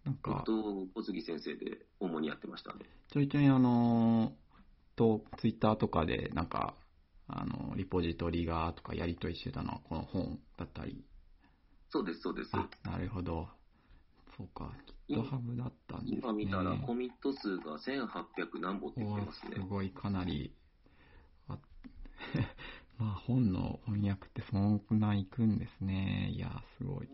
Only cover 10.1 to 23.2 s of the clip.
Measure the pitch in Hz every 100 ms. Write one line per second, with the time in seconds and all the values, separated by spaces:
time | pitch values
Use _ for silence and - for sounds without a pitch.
10.1 | 95 87 - - - - - - - -
11.1 | - - - - _ _ - - - 90
12.1 | 82 90 - - - 87 - 98 90 90
13.1 | 92 87 82 85 - - _ _ - _
14.1 | _ - - - - - - - - -
15.1 | - 113 135 120 120 127 - - - -
16.1 | - 120 107 101 95 92 73 - 120 127
17.1 | - 143 135 107 92 78 78 - 139 110
18.1 | 87 82 - 85 - 90 101 - 127 104
19.1 | 104 98 - - - 95 98 95 - 101
20.1 | 95 90 76 67 - - _ - - -
21.1 | - - - - 143 - - - - -
22.1 | - - - 104 - - - - - 110
23.1 | 98